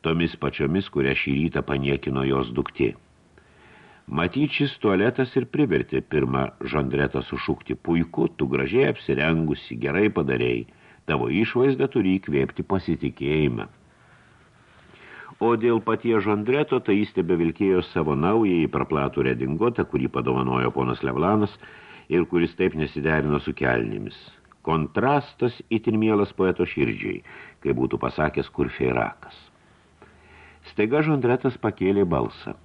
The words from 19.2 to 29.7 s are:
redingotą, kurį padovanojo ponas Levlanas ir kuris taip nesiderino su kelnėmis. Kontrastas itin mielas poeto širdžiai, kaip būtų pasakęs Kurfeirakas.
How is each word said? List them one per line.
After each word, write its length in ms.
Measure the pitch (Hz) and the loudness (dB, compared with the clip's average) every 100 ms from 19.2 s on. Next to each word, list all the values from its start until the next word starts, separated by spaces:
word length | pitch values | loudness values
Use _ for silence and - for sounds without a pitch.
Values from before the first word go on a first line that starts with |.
| 65 | 0
redingotą, 580 | 60 65 78 120 117 - | 0 -2 0 0 0 -2
kurį 200 | 69 65 | -2 -2
padovanojo 560 | 65 62 64 64 64 62 | -2 0 0 0 0 0
ponas 320 | 69 64 60 | 0 -2 -2
Levlanas 520 | 69 64 87 107 104 - - - - - - | -2 0 2 2 0 -4 -20 -20 -20 -20 0
ir 220 | 82 80 | 0 2
kuris 240 | 87 82 | 2 0
taip 220 | - 92 78 | 0 -2 0
nesiderino 600 | 73 76 73 80 73 73 | -4 -2 0 2 2 0
su 120 | - 69 | -2 -2
kelnėmis. 600 | 65 60 55 50 50 - - - _ _ | 0 0 -2 -6 -10 -14 -20 -20 _ _
Kontrastas 920 | - 80 73 - 123 143 - - 123 - - | -2 0 0 0 2 2 -2 -4 -4 -4 -4
itin 320 | 110 120 110 | -2 0 2
mielas 320 | 110 104 98 - | 2 2 0 2
poeto 240 | 95 87 | 0 2
širdžiai, 600 | 87 - 64 50 50 50 - - - - | -2 0 -2 -2 -6 -8 -12 -20 -20 -6
kaip 100 | 71 62 | -2 0
būtų 180 | 65 - | -2 -2
pasakęs 540 | 64 - 76 71 67 | -4 0 -2 -2 -4
Kurfeirakas. 800 | - 64 - 64 62 52 - - - - _ _ | -4 -4 0 0 0 -2 -6 -20 -20 -20 _ _